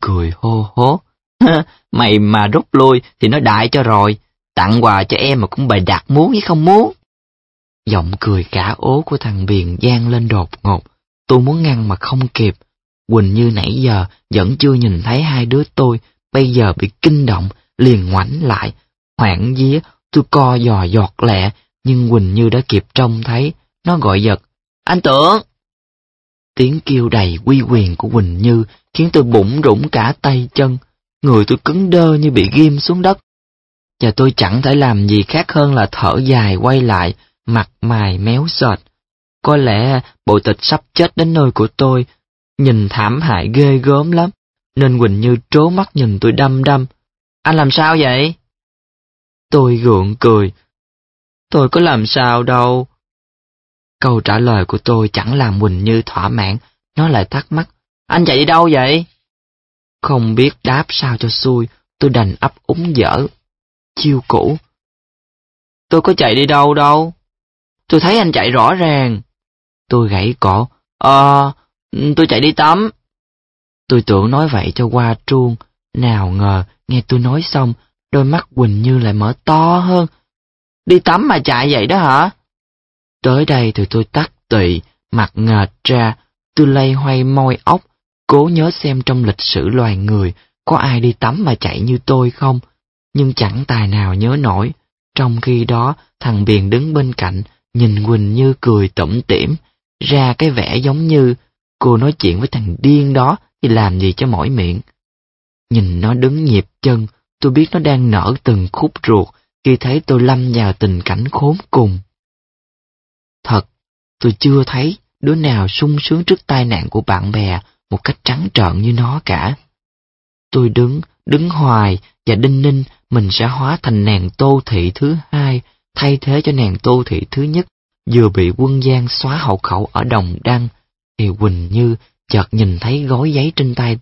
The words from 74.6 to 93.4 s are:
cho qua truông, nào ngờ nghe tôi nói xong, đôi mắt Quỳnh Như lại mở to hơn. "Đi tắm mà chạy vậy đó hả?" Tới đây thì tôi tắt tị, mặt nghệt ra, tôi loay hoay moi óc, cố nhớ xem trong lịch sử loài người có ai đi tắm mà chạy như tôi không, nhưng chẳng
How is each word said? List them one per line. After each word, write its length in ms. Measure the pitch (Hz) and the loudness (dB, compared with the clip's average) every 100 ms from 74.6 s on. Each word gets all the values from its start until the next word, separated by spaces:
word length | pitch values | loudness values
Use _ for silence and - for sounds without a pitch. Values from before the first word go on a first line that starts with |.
| 90 | -4
cho 120 | - 117 | -4 -2
qua 280 | 123 117 113 - | 0 -2 -4 -2
truông, 300 | 135 123 117 _ _ _ | 0 0 -4 _ _ _
nào 360 | 120 123 107 92 | -4 -2 0 -2
ngờ 340 | 95 101 95 92 _ - | 0 0 0 -4 _ -4
nghe 140 | 127 - | -4 -2
tôi 120 | 127 | -2
nói 220 | 123 147 | 0 -2
xong, 300 | 170 143 123 117 _ _ - | -4 -2 -2 -4 _ _ -4
đôi 120 | 139 | 0
mắt 240 | 135 165 - | 0 -2 -4
Quỳnh 280 | 127 117 101 | -2 0 0
Như 160 | 120 127 | 0 0
lại 140 | 110 | 0
mở 200 | 104 107 120 | -2 -2 -4
to 340 | - 156 165 180 | -2 2 2 0
hơn. 280 | 180 180 165 _ _ _ _ _ _ _ - | 2 0 0 _ _ _ _ _ _ _ 2
"Đi 140 | 180 | 2
tắm 280 | 180 175 277 | 4 0 0
mà 100 | 170 | 0
chạy 280 | 139 123 139 | 0 0 0
vậy 140 | 135 107 | 0 0
đó 120 | 190 | 0
hả?" 320 | 151 135 185 - _ _ _ _ _ _ _ - | 2 2 0 -4 _ _ _ _ _ _ _ -4
Tới 220 | 131 131 | 0 0
đây 280 | 151 135 113 | 2 0 0
thì 120 | 107 98 | -2 -2
tôi 140 | 113 | -2
tắt 280 | 107 147 160 _ - | -2 -4 -6 _ -2
tị, 320 | 110 90 85 - _ - | 0 0 -2 -8 _ -6
mặt 200 | 117 101 | -4 -4
nghệt 360 | - 113 104 98 _ | -2 0 0 0 _
ra, 320 | - 127 113 110 _ _ _ | -2 0 0 -4 _ _ _
tôi 120 | - 143 | 2 2
loay 260 | 135 135 | 4 0
hoay 320 | 135 139 131 | 0 -2 -2
moi 340 | 131 135 131 127 | 0 0 0 -2
óc, 160 | - 180 _ _ _ _ - | -2 -2 _ _ _ _ 2
cố 220 | 143 160 | 2 4
nhớ 180 | 165 160 | 2 0
xem 320 | - 147 131 | -2 -4 -4
trong 220 | 127 127 | -2 0
lịch 160 | 113 - | 0 -2
sử 280 | - 90 80 | -4 -4 -2
loài 280 | 127 113 95 | 0 0 -2
người 360 | 101 107 92 - _ _ | 0 0 -2 -6 _ _
có 120 | - 156 | -2 0
ai 240 | 139 120 | 0 0
đi 120 | 120 | 0
tắm 320 | 110 113 160 | 0 -2 0
mà 100 | 170 | -2
chạy 260 | 113 - - | -2 -4 -4
như 180 | 117 123 - | -2 -2 0
tôi 240 | 131 123 | 0 0
không, 300 | - 135 127 - _ _ _ _ | -2 -2 -2 -6 _ _ _ _
nhưng 200 | 143 135 | -2 -2
chẳng 300 | - | -2